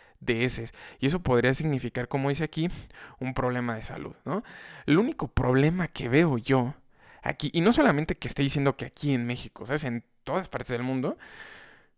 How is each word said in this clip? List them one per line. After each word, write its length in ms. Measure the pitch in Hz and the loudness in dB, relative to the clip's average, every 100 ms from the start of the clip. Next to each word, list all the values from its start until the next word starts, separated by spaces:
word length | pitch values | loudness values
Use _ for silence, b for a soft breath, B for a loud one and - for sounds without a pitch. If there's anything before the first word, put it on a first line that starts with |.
| b b | b b
de 260 | 123 113 127 | -2 0 0
heces. 280 | 117 113 - B B | -2 -8 -14 B B
Y 80 | 135 | -2
eso 160 | 180 | 0
podría 320 | 139 123 123 135 | 2 4 4 2
significar, 520 | 156 135 120 127 120 | 0 -2 -4 -6 -4
como 220 | 139 139 | -2 0
dice 140 | 143 | -2
aquí, 260 | 156 156 175 - B B B B | -4 -2 -4 -4 B B B B
un 140 | 127 | -6
problema 400 | 127 127 123 120 | -2 -2 -2 -4
de 80 | 110 | -6
salud, 340 | 113 - 71 - | -8 -12 -14 -12
¿no? 200 | 123 180 - B B B B | -8 -8 -8 B B B B
El 140 | 160 | 4
único 300 | 247 - 147 | 4 -2 -4
problema 580 | - 127 131 147 185 165 | 0 4 4 4 2 -4
que 200 | - 123 | -4 2
veo 300 | 139 170 120 | 4 4 2
yo 380 | 120 131 123 - _ b b b | 2 2 2 -4 _ b b b
aquí, 260 | - 139 147 | -6 -4 -2
y 80 | 170 | 2
no 120 | 190 | 4
solamente 440 | 277 262 147 160 - | 6 4 4 0 -4
que 100 | 127 | -6
esté 160 | - | -2
diciendo 340 | 139 147 139 - | 0 2 0 0
que 80 | - | -6
aquí 300 | - 147 127 | -4 0 0
en 100 | 120 | -2
México, 400 | 123 - - 107 | -6 -10 -12 -6
¿sabes? 180 | 151 | -4
En 220 | 139 117 - _ | -4 -6 -8 _
todas 240 | - 170 180 | -6 -4 -4
partes 220 | 123 123 | -8 -6
del 140 | 120 | -4
mundo, 340 | 127 131 151 330 B B B B B B B | -2 -2 -4 -6 B B B B B B B